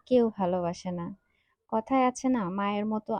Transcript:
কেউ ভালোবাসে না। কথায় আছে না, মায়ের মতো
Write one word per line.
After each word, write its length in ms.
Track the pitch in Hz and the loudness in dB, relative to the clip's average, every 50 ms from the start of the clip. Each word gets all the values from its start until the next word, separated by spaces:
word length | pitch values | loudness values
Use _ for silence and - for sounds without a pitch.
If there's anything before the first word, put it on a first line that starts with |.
| - | 0
কেউ 200 | - 254 247 233 226 | 2 4 4 4 4
ভালোবাসে 640 | - 202 190 175 185 180 175 170 185 - - 185 | 2 0 0 0 0 0 -2 -2 -4 -6 -6 -6
না। 160 | 175 175 170 196 196 - _ _ _ _ _ _ _ _ _ - | -6 -6 -6 -8 -10 -14 _ _ _ _ _ _ _ _ _ -4
কথায় 340 | 226 220 220 - 269 269 254 | -4 -4 -2 0 2 2 2
আছে 220 | 254 254 - - 254 | 2 0 0 0 0
না, 140 | 254 240 190 170 | 0 0 0 -2
মায়ের 360 | 190 202 202 202 208 208 208 | -2 -2 -2 0 0 -2 -2
মতো 260 | 214 214 214 - - 220 - | -2 -2 -4 -4 -4 -4 -4